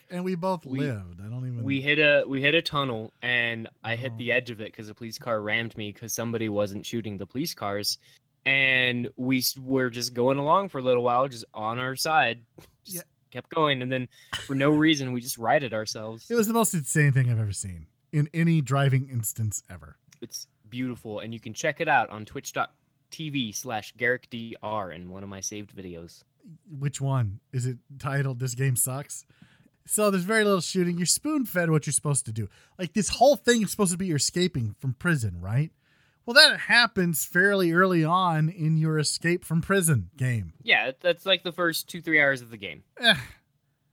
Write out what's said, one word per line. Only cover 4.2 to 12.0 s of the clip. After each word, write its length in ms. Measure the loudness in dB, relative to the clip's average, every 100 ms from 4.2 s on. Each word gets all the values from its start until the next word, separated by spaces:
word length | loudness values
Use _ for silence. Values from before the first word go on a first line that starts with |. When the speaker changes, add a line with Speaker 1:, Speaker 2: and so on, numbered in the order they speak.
| -2
Speaker 2:
edge 180 | -2 -2
of 120 | -10
it 140 | -12 -12
'cause 140 | -16
a 40 |
police 240 | -14 -14 -10
car 220 | -4 -4
rammed 360 | 0 -2 -4 -8
me 140 | -10
'cause 200 | -10 -10
somebody 360 | -6 -4 -2 -2
wasn't 360 | 0 -2 -4 -6
shooting 320 | -6 -6 -10
the 80 | -10
police 260 | -6 -6
cars. 440 | -6 -6 -4 -4 -6 _ _ _ _ 0
And 640 | 2 4 2 2 0 -4 -4
we 220 | -2 0
s-, 180 | 0 -6
were 320 | -2 0 0
just 240 | -2 -8
going 240 | 0 2 2
along 320 | 2 2 0
for 80 | -4
a 20 |
little 220 | 0 2
while, 240 | 2 2 0
just 180 | -4 -16
on 240 | -8 -6 -4
our 180 | -6
side. 460 | -4